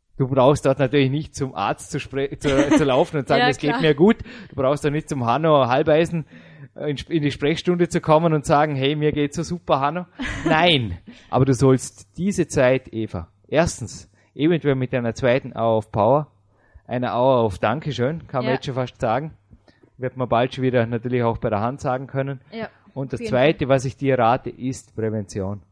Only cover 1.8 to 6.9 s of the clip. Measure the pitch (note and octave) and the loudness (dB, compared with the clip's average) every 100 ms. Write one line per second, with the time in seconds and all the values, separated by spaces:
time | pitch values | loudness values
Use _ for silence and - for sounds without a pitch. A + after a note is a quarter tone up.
1.8 | - D3 - C3+ C3+ - D3 C3+ - D#4 | -8 -10 -8 -6 -6 -4 -2 0 0 0
2.8 | D3 D#3 E3+ D3+ B2 C#3 B3 - D3 D3 | 0 2 0 -2 0 2 2 0 -2 0
3.8 | E3 C#3+ F#3+ A#3 - - - - C3 D3 | 2 4 4 4 -2 -18 -14 -2 0 0
4.8 | D3+ D3 D#3 D3 A#2 B2 D#3+ D3+ A#2+ C3 | -2 -4 -4 -4 0 0 4 4 4 2
5.8 | D#3 D3+ E3 E3+ C#3+ - - - C#3 - | 4 4 2 -2 -8 -14 -20 -20 -20 -10
6.8 | D3+ | -8